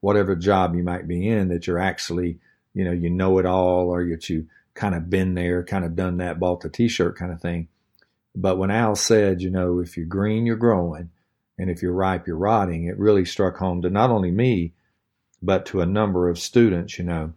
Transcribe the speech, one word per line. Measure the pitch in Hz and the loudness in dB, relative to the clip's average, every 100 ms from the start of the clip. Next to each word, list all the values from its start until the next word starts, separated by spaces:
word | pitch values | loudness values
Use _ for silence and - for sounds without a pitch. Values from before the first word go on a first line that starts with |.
whatever | 98 104 95 92 | 4 4 4 2
job | 87 98 90 85 | 4 4 4 0
you | |
might | 90 87 82 | -2 -4 -4
be | 87 98 | -4 0
in, | 110 92 | 0 0
that | 85 85 | -2 -2
you're | 87 | -2
actually, | 95 - - 87 90 85 _ _ _ | -2 -4 -6 -4 -4 -6 _ _ _
you | 95 | -6
know, | 92 | -4
you | 87 85 | -2 -2
know | 90 95 95 | 0 2 4
it | 90 | 4
all | 92 90 90 90 | 2 2 2 0
or | 90 87 | 0 -2
that | 80 - | -4 -4
you | 82 80 _ _ | -6 -6 _ _
kind | - 107 | -6 -4
of | 85 82 | -4 -2
been | 95 92 90 | -2 0 -2
there, | 87 90 | -2 -2
kind | 87 98 87 | -2 -4 -4
of | 82 | -2
done | 92 90 | -2 -2
that, | 90 82 | -4 -2
bought | 90 90 | -2 -2
the | - | -6
t-shirt | - 117 - 87 - | -2 0 2 -2 -2
kind | 90 | -8
of | 85 | -6
thing. | 87 85 85 _ _ _ _ _ _ - | -6 -6 -8 _ _ _ _ _ _ -4
But | 92 95 | 0 0
when | 95 | 0
Al | 107 113 101 | 2 2 0
said, | - 113 101 90 | 4 4 4 0
you | 92 | -2
know, | 92 90 87 | 0 0 0
if | 87 - | -2 -8
you're | 82 | -6
green, | 95 104 110 117 | -2 0 0 0
you're | 113 | 2
growing, | 117 101 87 78 85 _ _ _ _ - | 2 2 0 -6 -12 _ _ _ _ -8
and | 92 | -6
if | 85 | -4
you're | 90 | -2
ripe, | 90 95 92 87 | 0 0 -2 -4
you're | 80 | -2
rotting, | 98 113 95 85 85 | 2 2 0 -2 -6
it | 98 | 0
really | 101 101 90 | 4 4 2
struck | - 95 90 | 0 -2 0
home | 95 87 | -4 -2
to | 87 | -2
not | 98 123 | 2 4
only | 113 90 | 4 0
me, | 90 127 107 85 _ _ _ _ _ _ _ | 0 2 2 -2 _ _ _ _ _ _ _
but | 90 95 - | 0 0 0
to | 98 | -2
a | 87 | 0
number | 101 107 90 90 | 0 0 2 0
of | 87 | -2
students, | - 123 117 90 90 - | 0 4 4 4 -4 -8
you | 87 | -6
know. | 82 78 | -4 -6